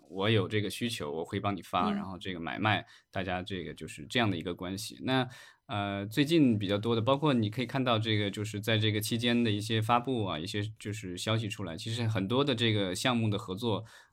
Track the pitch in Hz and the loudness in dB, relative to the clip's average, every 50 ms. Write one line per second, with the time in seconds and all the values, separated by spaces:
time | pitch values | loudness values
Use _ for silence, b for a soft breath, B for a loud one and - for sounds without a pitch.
0 | - - 82 95 98 107 113 107 92 85 - 107 101 101 90 - 120 117 117 107 | -12 -14 -4 0 2 4 4 4 4 2 0 -2 -2 -2 -4 -4 -4 -4 -4 -4
1 | 82 73 73 80 85 - - 98 101 101 101 87 85 - - 92 87 107 104 101 | -4 -4 -4 -4 -4 -4 -4 -2 -2 -2 -4 -4 -6 -2 0 2 2 2 0 -2
2 | 101 92 95 87 95 98 92 87 85 78 64 55 101 107 104 87 78 b b b | -4 -6 -10 -10 -8 -8 -8 -6 -6 -6 -4 0 2 2 2 2 0 b b b
3 | b b - 98 92 92 90 92 92 92 101 92 80 78 71 - 80 78 - - | b b -6 -6 -4 -2 -2 -4 -4 -4 -8 -8 -8 -8 -10 -10 -12 -12 -12 -12
4 | 73 67 - 123 120 107 95 82 80 90 87 85 92 90 95 95 - - - 58 | -12 -4 0 2 2 2 0 0 -2 -6 -6 -6 -6 -6 -6 -6 -8 -10 -12 -8
5 | 67 104 131 131 127 123 127 B B B B B B _ 131 104 101 101 101 101 | -4 0 0 0 0 -2 -4 B B B B B B _ -4 -2 -2 -2 -2 -4
6 | 101 104 110 151 147 143 170 170 147 127 117 104 107 92 101 104 104 117 117 113 | -4 -4 0 0 2 4 6 6 6 6 6 4 2 2 0 0 2 2 0 2
7 | 113 123 139 139 147 156 139 120 110 101 107 - 123 - - 139 127 127 120 110 | 4 2 2 2 4 2 2 4 2 0 0 -2 -4 -2 -2 0 2 2 2 2
8 | 110 113 110 104 104 101 98 107 104 107 107 104 101 - 113 107 107 110 104 107 | 2 2 2 2 2 0 -2 -2 -4 -4 -4 -4 0 2 2 4 4 2 2 2
9 | 104 - 123 113 117 120 120 120 120 113 101 104 101 107 113 110 110 113 120 120 | 0 0 -2 0 2 2 4 4 4 2 2 0 0 0 0 0 2 4 2 2
10 | 120 - 131 120 104 92 85 76 80 98 - 107 104 107 107 - - 110 101 107 | 2 2 -2 0 0 -2 -2 -4 -6 -4 -4 -4 -4 -4 -6 -10 -8 -8 -8 -8
11 | - 92 87 90 - 110 110 113 113 101 - - 101 87 80 87 - 113 113 120 | -8 -8 -8 -4 -2 0 0 0 0 -2 -4 -6 -6 -6 -6 -8 -6 -6 -4 -2
12 | 120 113 107 98 98 95 117 127 143 143 131 117 117 117 107 107 101 92 90 101 | 0 0 2 0 2 2 2 2 4 2 2 2 4 4 4 4 2 0 0 0
13 | - 135 127 117 113 107 104 98 - - 92 98 120 120 104 90 110 B B B | 0 2 2 2 2 2 0 0 -2 -4 -6 -2 0 0 0 -2 -4 B B B
14 | B B | B B